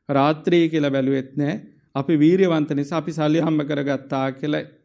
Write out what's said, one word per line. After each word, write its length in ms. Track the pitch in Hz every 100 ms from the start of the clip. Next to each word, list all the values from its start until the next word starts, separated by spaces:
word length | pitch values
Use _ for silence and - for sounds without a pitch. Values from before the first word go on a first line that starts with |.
| -
රාත්‍රී 560 | 139 143 151 160 170 165
කියලා 220 | 156 143
බැලුවෙත් 400 | 135 131 135 131
නැහැ. 300 | 147 143 202 - _ _
අපි 200 | 139 143 156
වීරියවන්ත 520 | 156 190 185 160 151
නිසා 280 | 139 143 160
අපි 140 | 156
සල්ලි 280 | 156 151 160
හම්බ 200 | 160 156 143
කරගත්තා 600 | 143 143 135 - 135 135
කියලා 320 | 131 147 151 - _